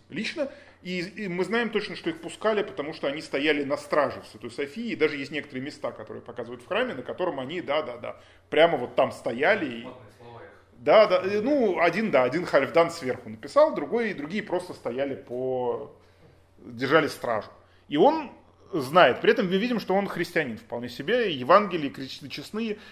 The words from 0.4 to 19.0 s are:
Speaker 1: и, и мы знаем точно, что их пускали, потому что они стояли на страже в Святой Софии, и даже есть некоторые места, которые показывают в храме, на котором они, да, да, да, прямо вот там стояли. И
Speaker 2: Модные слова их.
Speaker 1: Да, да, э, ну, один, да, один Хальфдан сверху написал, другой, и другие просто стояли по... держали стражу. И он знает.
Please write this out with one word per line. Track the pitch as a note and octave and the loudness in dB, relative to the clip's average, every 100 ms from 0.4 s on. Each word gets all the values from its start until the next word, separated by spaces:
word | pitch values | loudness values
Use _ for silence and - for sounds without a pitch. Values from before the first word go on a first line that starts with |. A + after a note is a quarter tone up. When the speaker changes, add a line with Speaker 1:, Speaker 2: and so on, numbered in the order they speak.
| C#4 - - _ | -6 -6 -20 _
Speaker 1:
и, | F3 F3+ | -8 -6
и | F3+ G#3+ G3+ | -6 -8 -6
мы | F3 | -4
знаем | F3 A3+ A3+ | -2 -2 -2
точно, | G#3 - E3 | -4 -6 -6
что | E3+ | -6
их | D#3 | -6
пускали, | - - G#3+ G#3 | -10 -2 0 0
потому | - - C#3+ | -2 -6 -8
что | - C#3 | -6 -6
они | D3+ | -6
стояли | D#3 C#3 D3+ D3 | -4 -2 2 2
на | C3 C#3+ | 0 -4
страже | - D#3 C3 G2+ | 0 0 2 -2
в | - | -14
Святой | - A#2+ | -16 -14
Софии, | - C#3+ A3+ A#3 | -8 -8 -6 -6
и | D3+ | 0
даже | D3+ D3 | 0 0
есть | C3+ | -6
некоторые | D3 C#3 B2+ | -8 -8 -10
места, | C#3 - B2 | -10 -8 -8
которые | A#2 A2 A2+ | -8 -14 -14
показывают | A#2+ A#2 A#2 B2 | -14 -12 -10 -12
в | - | -4
храме, | G3+ B3 | -2 -2
на | C#3 | -4
котором | B2 A2+ F3+ C#3 | -8 -2 -2 -2
они, | B2+ F3 | -6 -6
да, | B2+ D3+ | -2 -2
да, | B2 A#2 | -2 -8
да, | A#2 - - - - | -12 -12 -20 -20 0
прямо | D3+ E3 C#3+ | 6 6 6
вот | A#2+ | 0
там | - B2 | 2 2
стояли. | - C#3 A#2+ D#3+ G#3 C#3+ | 2 -6 0 2 2 0
И | A#2 | -6
Speaker 2:
Модные | B2 - - - | -12 -16 -20 -20
слова | - - | -20 -18
их. | - - _ - | -20 -20 _ -6
Speaker 1:
Да, | B2 G3+ G3+ | 6 8 8
да, | F3+ | 4
э, | F#3+ G#3 | 2 0
ну, | A#3 D4 A3 E3 | 2 2 2 4
один, | E3+ F3 A3 | 2 2 2
да, | C3 | 4
один | B2 D#3 | 4 0
Хальфдан | E3 D3 C3 E3 E3+ | 2 2 4 4 4
сверху | - B2+ - A2 | 0 -6 -6 -8
написал, | A2 C#3+ C#4+ D4+ | -14 0 4 4
другой, | A3 C#3+ A3+ A3 | 4 -2 -2 -2
и | |
другие | C#3 D3+ - | -4 -6 -6
просто | - F3 - | -2 -4 -4
стояли | - B2+ B2 C#3 | -8 -6 -2 -4
по... | A2 - B2 C3 B2+ B2 A#2 B2+ - _ _ - _ _ _ | -4 -8 -6 -2 -2 -2 -4 -8 -16 _ _ -20 _ _ _
держали | - A2+ C3 D#3 C#3+ | -16 -6 4 4 4
стражу. | - A#2+ A2 - - _ _ - | -4 -4 -4 -4 -18 _ _ -4
И | D3 | 6
он | B3 D#4+ C4+ - _ _ - | 6 6 -4 -14 _ _ -8
знает. | E3 C3 F3 | -6 2 4